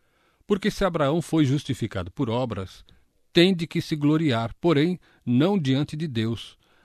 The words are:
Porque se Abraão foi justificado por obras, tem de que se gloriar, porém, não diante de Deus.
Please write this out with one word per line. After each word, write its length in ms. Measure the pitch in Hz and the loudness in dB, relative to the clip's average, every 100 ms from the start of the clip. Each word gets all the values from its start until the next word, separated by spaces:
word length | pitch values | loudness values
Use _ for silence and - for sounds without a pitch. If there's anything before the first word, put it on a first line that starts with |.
| _ _ _ _ - | _ _ _ _ -4
Porque 240 | 202 214 | -2 0
se 140 | - | 0
Abraão 380 | 196 165 139 170 | -2 0 0 0
foi 220 | - 160 | 0 2
justificado 640 | 139 143 - 131 110 98 90 | 2 0 -4 -6 -6 -6 -8
por 180 | - 123 | -6 -4
obras, 560 | 117 127 98 95 - - - _ _ _ | -2 -4 -6 -10 -16 -20 -20 _ _ _
tem 220 | - 180 | 4 4
de 120 | 180 165 | 2 -2
que 140 | 170 | -4
se 140 | - | -4
gloriar, 580 | 156 143 156 160 117 113 - | -2 2 2 2 0 -2 -2
porém, 380 | 170 143 165 180 _ _ | 2 4 2 -2 _ _
não 340 | - 123 170 202 | 0 2 4 2
diante 380 | 135 131 - 151 | 0 0 -2 -6
de 120 | 160 | -6
Deus. 500 | 117 113 113 - - _ _ | -4 -4 -4 -10 -20 _ _